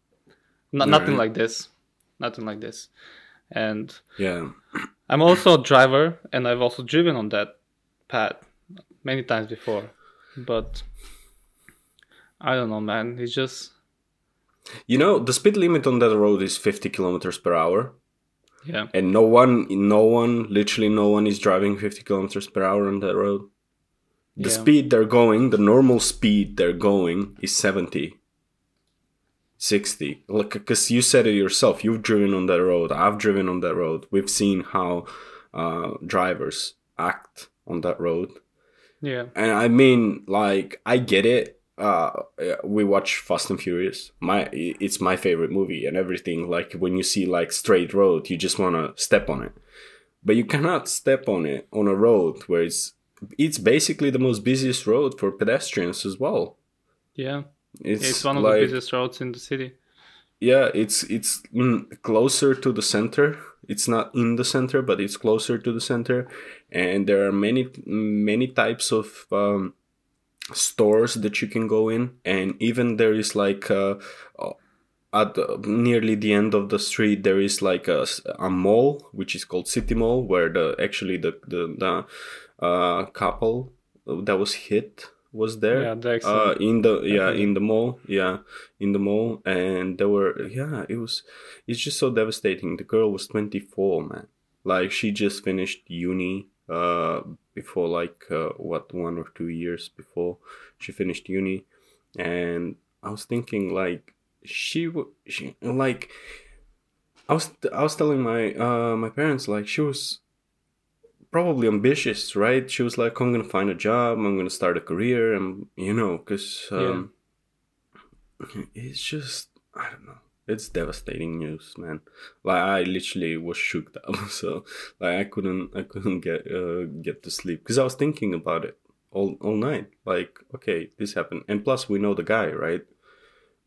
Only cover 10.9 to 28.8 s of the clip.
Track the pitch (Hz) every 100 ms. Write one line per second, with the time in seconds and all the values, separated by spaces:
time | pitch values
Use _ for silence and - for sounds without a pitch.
10.9 | - - - - _ _ _ _ _ _
11.9 | _ _ _ _ _ 139 131 117 107 107
12.9 | 110 117 123 120 135 131 - - _ _
13.9 | _ _ _ _ _ _ _ - - -
14.9 | 123 175 165 120 127 208 208 175 160 139
15.9 | 123 117 107 104 98 95 - 107 98 101
16.9 | - 90 90 90 - 90 85 82 98 127
17.9 | - _ _ _ _ _ _ 147 110 107
18.9 | 95 92 104 113 120 127 120 - 95 101
19.9 | 104 110 117 117 117 110 104 104 - 107
20.9 | 107 104 104 107 101 104 92 101 101 104
21.9 | - - 98 98 101 101 - 95 101 101
22.9 | 98 98 98 101 101 - _ _ _ _
23.9 | _ _ _ _ - 120 110 117 151 131
24.9 | 117 110 120 117 110 131 107 104 123 135
25.9 | 120 - - 110 104 98 - 87 87 101
26.9 | 101 87 87 101 - 95 - 101 95 87
27.9 | - 80 - _ _ _ _ _ _